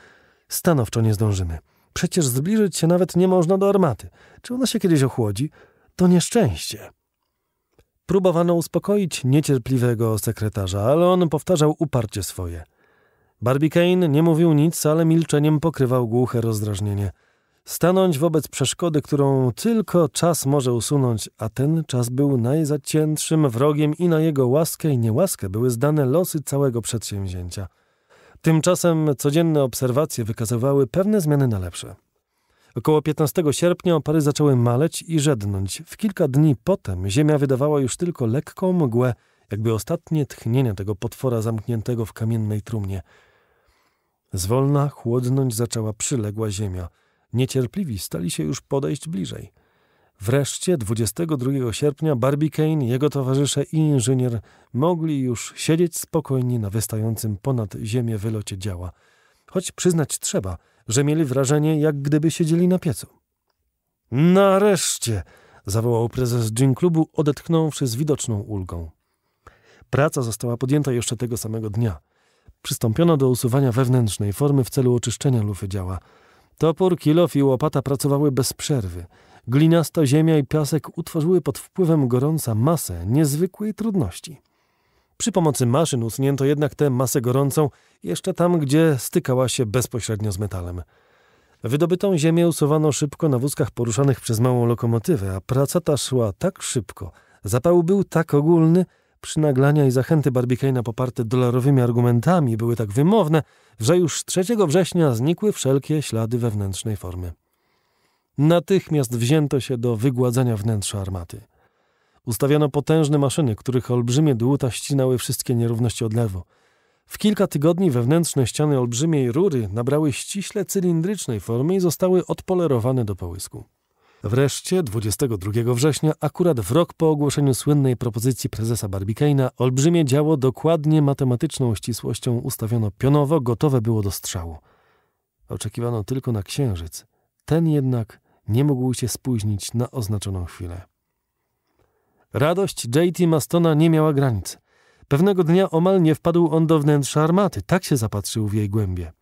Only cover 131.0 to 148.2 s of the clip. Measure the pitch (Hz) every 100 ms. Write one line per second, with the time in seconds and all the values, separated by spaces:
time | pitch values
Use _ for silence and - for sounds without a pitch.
131 | 143 139 131 120 156 - 123 107 - 113
132 | 135 117 127 120 139 - 110 117 107 -
133 | 131 147 139 160 123 113 156 131 110 110
134 | 98 - - 95 82 80 _ _ _ _
135 | _ _ _ _ - 113 107 - 120 117
136 | 101 131 127 110 95 - 135 87 80 -
137 | _ _ _ _ - 156 165 147 131 123
138 | 110 - _ _ - 113 147 127 127 120
139 | 127 - 131 120 104 101 - 117 120 135
140 | 101 104 101 95 85 - 87 87 - _
141 | _ _ _ _ _ _ _ _ _ _
142 | _ _ _ 110 147 175 196 - 120 139
143 | 180 170 175 160 - 170 165 151 165 160
144 | 156 139 139 104 - - _ _ _ _
145 | - 139 196 185 160 175 190 160 180 190
146 | 160 151 175 170 170 160 160 160 143 147
147 | 135 151 156 180 196 - - 165 - 139
148 | 107 104